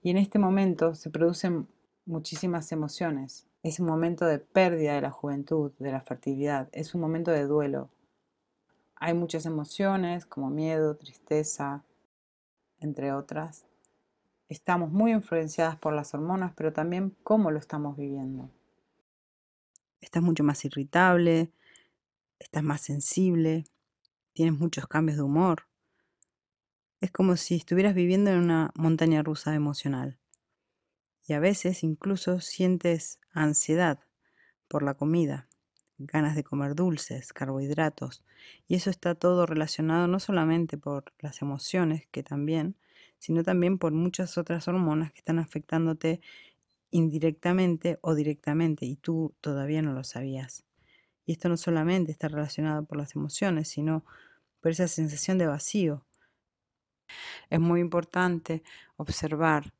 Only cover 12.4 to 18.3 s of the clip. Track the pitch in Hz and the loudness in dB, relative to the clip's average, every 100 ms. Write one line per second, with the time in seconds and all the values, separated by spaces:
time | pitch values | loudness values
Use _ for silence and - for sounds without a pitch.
12.4 | _ _ _ _ 151 139 135 139 139 151 | _ _ _ _ -8 -4 -4 -4 -6 -8
13.4 | 160 - _ _ _ _ _ _ _ _ | -8 -12 _ _ _ _ _ _ _ _
14.4 | _ 151 - 180 165 180 226 220 - 165 | _ -8 0 0 2 2 4 2 2 -2
15.4 | 160 156 160 156 156 151 147 143 160 190 | -2 0 0 0 -2 -2 -4 -6 -2 -2
16.4 | 180 - 160 156 165 175 196 - - 220 | -2 -2 -2 0 -2 0 -2 -6 2 2
17.4 | 185 151 - 151 147 139 143 139 131 | 4 0 -4 -6 -6 -6 -8 -6 -6